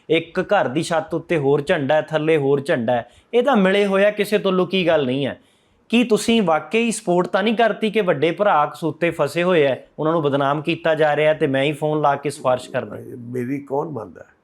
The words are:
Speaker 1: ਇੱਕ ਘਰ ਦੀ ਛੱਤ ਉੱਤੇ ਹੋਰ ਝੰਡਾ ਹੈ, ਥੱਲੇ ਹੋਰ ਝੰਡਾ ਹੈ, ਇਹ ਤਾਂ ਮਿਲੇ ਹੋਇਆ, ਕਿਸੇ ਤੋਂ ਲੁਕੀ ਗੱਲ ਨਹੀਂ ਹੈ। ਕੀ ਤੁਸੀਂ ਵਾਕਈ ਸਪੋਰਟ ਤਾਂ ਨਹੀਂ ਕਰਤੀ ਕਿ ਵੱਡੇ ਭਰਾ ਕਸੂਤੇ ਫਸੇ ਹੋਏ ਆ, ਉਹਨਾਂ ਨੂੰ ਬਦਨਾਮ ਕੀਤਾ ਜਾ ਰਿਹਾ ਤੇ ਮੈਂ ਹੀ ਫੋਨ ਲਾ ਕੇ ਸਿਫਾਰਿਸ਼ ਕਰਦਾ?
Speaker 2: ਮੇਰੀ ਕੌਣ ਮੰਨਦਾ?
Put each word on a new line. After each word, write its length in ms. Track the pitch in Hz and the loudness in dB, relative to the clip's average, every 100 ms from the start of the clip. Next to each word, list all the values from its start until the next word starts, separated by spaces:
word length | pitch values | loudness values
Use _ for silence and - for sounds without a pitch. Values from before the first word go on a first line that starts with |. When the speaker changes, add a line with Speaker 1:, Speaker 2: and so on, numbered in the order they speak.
| - | -2
Speaker 1:
ਇੱਕ 300 | 160 165 - | -2 0 -6
ਘਰ 280 | 175 202 139 | 0 2 2
ਦੀ 140 | 135 | -2
ਛੱਤ 320 | 156 165 160 | -2 -2 -2
ਉੱਤੇ 240 | 165 160 170 | -6 -2 0
ਹੋਰ 240 | 139 147 | 2 2
ਝੰਡਾ 320 | 147 180 135 | 2 0 2
ਹੈ, 80 | 151 | 0
ਥੱਲੇ 340 | 151 156 156 160 | 0 -2 2 2
ਹੋਰ 240 | 139 139 | 2 0
ਝੰਡਾ 320 | 139 151 113 | 0 -2 0
ਹੈ, 180 | 123 113 _ _ | -2 -2 _ _
ਇਹ 80 | 233 | 0
ਤਾਂ 140 | 247 247 | 2 4
ਮਿਲੇ 300 | 190 196 202 | 4 2 2
ਹੋਇਆ, 240 | 196 208 | 2 2
ਕਿਸੇ 280 | 208 196 208 | 0 -2 0
ਤੋਂ 140 | 185 | 0
ਲੁਕੀ 340 | 185 180 190 170 | 0 0 0 2
ਗੱਲ 200 | 160 131 | 2 0
ਨਹੀਂ 200 | 131 131 | -2 -4
ਹੈ। 140 | - _ _ _ _ - | -6 _ _ _ _ -2
ਕੀ 160 | 226 | 0
ਤੁਸੀਂ 380 | 247 208 - 226 | 2 0 2 0
ਵਾਕਈ 480 | 185 156 156 226 233 | 2 0 0 -2 -2
ਸਪੋਰਟ 360 | - - 175 175 | -4 -2 0 0
ਤਾਂ 160 | 196 | 0
ਨਹੀਂ 140 | 202 214 | 0 2
ਕਰਤੀ 340 | 226 208 220 | 0 0 -2
ਕਿ 100 | 220 | 0
ਵੱਡੇ 300 | 185 151 156 | 0 2 0
ਭਰਾ 360 | 165 202 160 147 | 0 2 2 2
ਕਸੂਤੇ 440 | - 160 147 170 | -2 -6 -2 -2
ਫਸੇ 320 | 160 143 165 | 0 -2 0
ਹੋਏ 240 | 175 180 139 | 2 4 4
ਆ, 100 | 120 - - | 0 -6 -6
ਉਹਨਾਂ 140 | 151 | -2
ਨੂੰ 100 | 170 | 0
ਬਦਨਾਮ 400 | 143 139 139 147 | 0 0 0 -2
ਕੀਤਾ 320 | 151 165 165 | -2 -4 0
ਜਾ 220 | 156 151 147 | 2 2 2
ਰਿਹਾ 180 | 151 | 2
ਤੇ 120 | 156 151 | 2 0
ਮੈਂ 180 | 135 | 0
ਹੀ 80 | 139 | 0
ਫੋਨ 280 | 147 156 151 | -2 -2 0
ਲਾ 160 | 147 139 | 0 0
ਕੇ 140 | 147 | -4
ਸਿਫਾਰਿਸ਼ 400 | 143 131 127 - | -4 -2 -2 -2
ਕਰਦਾ? 260 | 127 110 113 120 127 | -8 -8 -12 -14 -16
Speaker 2:
ਮੇਰੀ 400 | 120 123 123 139 | -10 -8 -6 -8
ਕੌਣ 300 | 139 139 160 | -6 -6 -6
ਮੰਨਦਾ? 360 | 135 104 - - _ | -8 -12 -16 -20 _